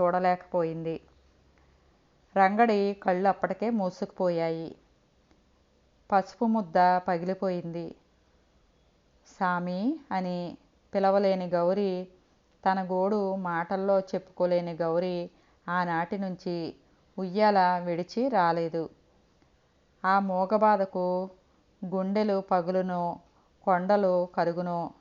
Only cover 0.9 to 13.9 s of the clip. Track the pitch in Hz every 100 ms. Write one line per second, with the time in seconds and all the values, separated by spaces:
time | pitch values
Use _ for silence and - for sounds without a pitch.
0.9 | 156 _ _ _ _ _ _ _ _ _
1.9 | _ _ _ _ 196 196 214 233 208 202
2.9 | 196 196 180 196 185 180 190 220 226 185
3.9 | - 196 - 180 165 165 165 160 - _
4.9 | _ _ _ _ _ _ _ _ _ _
5.9 | _ - 196 190 - 226 220 170 180 180
6.9 | 180 185 170 180 190 190 180 170 165 165
7.9 | - _ _ _ _ _ _ _ _ _
8.9 | _ _ _ _ - 185 180 180 180 233
9.9 | 311 - 190 180 180 175 - _ _ _
10.9 | 196 196 202 196 190 180 175 175 196 196
11.9 | 180 185 _ _ _ _ _ 190 190 180
12.9 | 185 190 214 196 190 180 165 175 190 196